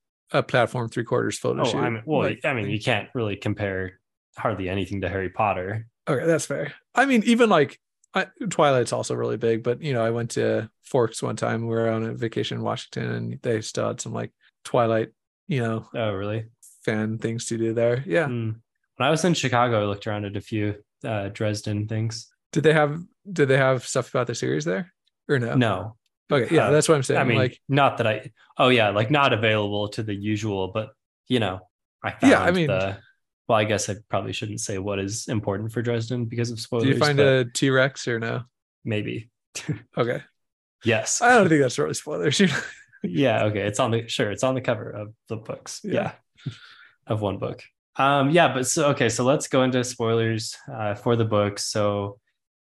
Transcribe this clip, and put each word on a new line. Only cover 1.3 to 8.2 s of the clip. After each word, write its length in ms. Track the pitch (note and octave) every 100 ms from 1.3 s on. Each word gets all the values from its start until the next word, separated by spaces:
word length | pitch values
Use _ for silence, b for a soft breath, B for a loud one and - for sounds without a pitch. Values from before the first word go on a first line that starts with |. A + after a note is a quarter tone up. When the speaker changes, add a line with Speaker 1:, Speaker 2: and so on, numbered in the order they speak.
| -
Speaker 1:
photo 240 | B2 B2
Speaker 2:
Oh, 20 |
Speaker 1:
shoot, 140 | C3 G#2+
Speaker 2:
I 120 | B2
mean, 120 | A2+
well, 180 | A#2 D3 -
Speaker 1:
like, 160 | G2+
Speaker 2:
I 80 | D#3+
mean, 120 | B2+
Speaker 1:
thing. 80 | G2+
Speaker 2:
you 80 | G#2+
can't 280 | B2+ G#2+ G2+
really 220 | C3 G#2+ G2
compare 640 | A2 G2+ G2+ F#2+ F#2 - _ _ _ -
hardly 320 | B2+ G2 F#2
anything 320 | G2 F2+ G2
to 80 | F#2+
Harry 220 | G2 F#2
Potter. 560 | - G#2+ F#2 F#2 A2+ A2+ _ -
Speaker 1:
Okay, 180 | C3 E3
that's 200 | D#3+ -
fair. 260 | C#3+ D3 - _
I 120 | - C#4
mean, 160 | B3
even, 240 | G3+ A#3 A#3
like, 320 | F3 C#3 - _ _ _
I, 120 | F#3+